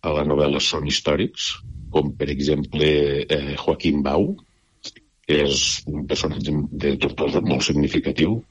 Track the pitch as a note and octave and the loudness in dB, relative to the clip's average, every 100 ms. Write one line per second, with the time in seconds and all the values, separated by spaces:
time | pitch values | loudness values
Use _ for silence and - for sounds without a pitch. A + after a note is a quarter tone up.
0 | E2 D2+ D2 D2 D2 C#2+ - D#2+ D2 - | 0 0 2 2 2 2 0 -2 -2 -2
1 | - D2 - - - - - - - D#2 | 0 0 0 -4 -8 -8 -12 -16 -2 0
2 | D2 C#2 C#2+ C#2+ C#2+ D2 C#2+ D2+ D2+ D2+ | 0 -2 -4 -2 0 0 0 2 4 4
3 | C#2+ C#2 C#2+ D2+ C#2+ C#2+ - D2+ E2+ D2 | 2 0 0 -2 -2 -4 -2 0 0 0
4 | C2+ D2 B2 G3 _ _ _ _ - - | 2 2 0 -2 _ _ _ _ -20 -20
5 | _ _ - D2 C#2+ C2+ - - - D2 | _ _ 0 2 4 2 0 -2 -6 -6
6 | C#2 D2 D2+ D2 D2 D2+ C#2+ C#2+ C#2+ C2+ | -4 -2 -2 -4 -2 -2 -2 -2 -2 0
7 | C#2 - - - - B1+ - C#2+ C#2+ - | -2 0 0 0 2 0 2 2 2 2
8 | - C#2 - A#2 - | 0 2 2 2 -4